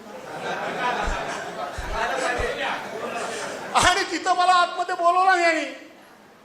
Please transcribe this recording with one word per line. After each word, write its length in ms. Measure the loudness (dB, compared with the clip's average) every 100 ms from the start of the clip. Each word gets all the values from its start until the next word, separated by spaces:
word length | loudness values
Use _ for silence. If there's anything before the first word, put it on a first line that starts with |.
| -14 -14 -12 -8 -6 -6 -6 -2 -2 0 -2 -2 -4 -6 -8 -8 -8 -6 -6 -2 -2 -2 -2 0 -2 -2 -4 -4 -6 -8 -6 -6 -6 -6 -8 -8 -2 4
आणि 280 | 4 4 0
तिथं 240 | -2 0 2
मला 160 | 6
आतमध्ये 440 | 6 4 0 -4 2
बोलवलं 300 | 4 6 6
नाही 180 | 6
यांनी. 220 | 4 2 -2 -8 -16 -20 -20 -20 -20 -20